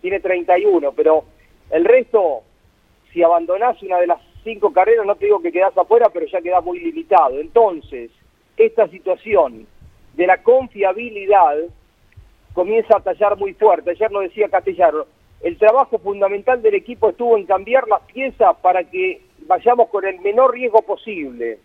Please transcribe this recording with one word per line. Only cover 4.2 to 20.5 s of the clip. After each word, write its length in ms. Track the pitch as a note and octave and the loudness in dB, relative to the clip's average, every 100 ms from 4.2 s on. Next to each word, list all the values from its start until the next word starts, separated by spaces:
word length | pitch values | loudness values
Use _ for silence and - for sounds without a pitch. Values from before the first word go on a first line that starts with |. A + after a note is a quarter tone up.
| _ - | _ -18
cinco 300 | A3 A3 G3+ | -14 -4 0
carreras, 320 | F3+ F#3+ A#3 | 2 4 2
no 120 | G3+ G3+ | 2 -2
te 100 | G3+ | 2
digo 160 | G#3 | 0
que 100 | E3+ | 0
quedás 240 | E3 F#3+ F#3+ | 0 0 0
afuera, 320 | F3 A#3 A3+ | 2 4 2
pero 180 | F3 E3 | 0 -6
ya 140 | F#3 | -6
quedás 240 | E3+ F3+ | -2 -2
muy 160 | - F3+ | -2 -8
limitado. 580 | E4 D#4+ E4 - D3 C3 | -8 -8 0 2 2 -2
Entonces, 720 | D#3+ - A3 E3+ - B2+ A#2 _ _ _ _ _ | -2 2 2 0 -12 -16 -16 _ _ _ _ _
esta 320 | A3+ A3+ G3+ | 0 2 -2
situación 800 | F#3 F3+ F3+ G#3+ G3+ D3 A2+ A#2 _ - _ _ | -2 -6 -6 -2 0 0 -2 -20 _ -20 _ _
de 120 | - F3+ | -4 0
la 160 | F#3 | 0
confiabilidad 1120 | - B3+ B3+ G#3 G3 F#3+ A#3+ G#3+ G3 G3+ E3 D3 E3+ - _ _ _ - - _ _ | 4 2 2 -4 -2 -2 -8 -12 2 4 4 2 -6 -12 _ _ _ -20 -20 _ _
comienza 460 | - F3+ A3 A3 G#3 | -6 -2 0 -2 -6
a 20 | |
tallar 360 | - F3+ G#3 G3+ | -6 -4 -4 -4
muy 160 | G3+ | -8
fuerte. 360 | F#3 A3 E3+ D#3+ | -2 0 0 -2
Ayer 220 | E3+ A3 | -6 -6
lo 80 | G3+ | -6
decía 300 | F#3+ G#3+ G#3 | -8 -6 -4
Castellano, 560 | F#3+ F#3 F3 F3 D3+ D3 _ _ _ | -4 -6 0 0 0 -10 _ _ _
el 160 | F3 E3+ | -10 0
trabajo 420 | G#3 A#3+ C4 A3 | 2 2 0 -4
fundamental 640 | F#3 G3+ G3 G3+ G#3 B3+ | -6 -4 -4 -2 -4 0
del 140 | A3 | 0
equipo 360 | G3+ G3+ A#3+ A3 | -2 -6 -2 -2
estuvo 280 | F3 A#3+ A3+ | -2 0 0
en 80 | F#3 | 0
cambiar 420 | F#3+ G3 B3+ A#3+ | -4 0 -2 0
las 140 | G3+ | -4
piezas 540 | _ A#3+ C4+ - G3+ - | _ -10 -10 0 2 2
para 260 | F3+ F#3 | 0 0
que 380 | F3 F#3 F#3 E3 _ _ - | -4 -6 -6 -6 _ _ -4
vayamos 420 | F3+ A3 A#3+ A3+ | 0 2 2 0
con 160 | G#3 | 0
el 160 | F#3+ F#3 | -6 -6
menor 320 | G3 G#3+ C4 | -4 2 2